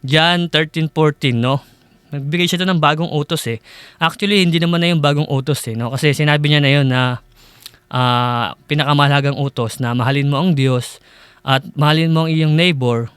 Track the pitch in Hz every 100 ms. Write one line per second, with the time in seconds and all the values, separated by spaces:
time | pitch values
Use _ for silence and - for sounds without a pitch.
0 | 131 151 165 175 170 151 156 165 160 -
1 | 156 143 143 120 123 139 - _ _ _
2 | _ 147 139 175 175 175 185 175 151 156
3 | 170 151 147 160 - 113 - - - _
4 | 165 - 202 202 180 165 170 170 170 170
5 | 147 147 151 135 127 139 - 113 117 131
6 | 147 139 151 147 147 147 139 143 135 127
7 | 127 123 _ _ - - - _ _ 127
8 | 127 123 123 120 107 - _ 147 143 147
9 | 143 143 139 139 139 - 117 - 123 120
10 | 123 139 139 143 185 147 131 127 123 -
11 | _ - - _ - 135 - 143 147 156
12 | 165 160 160 160 156 151 180 147 123 117
13 | 117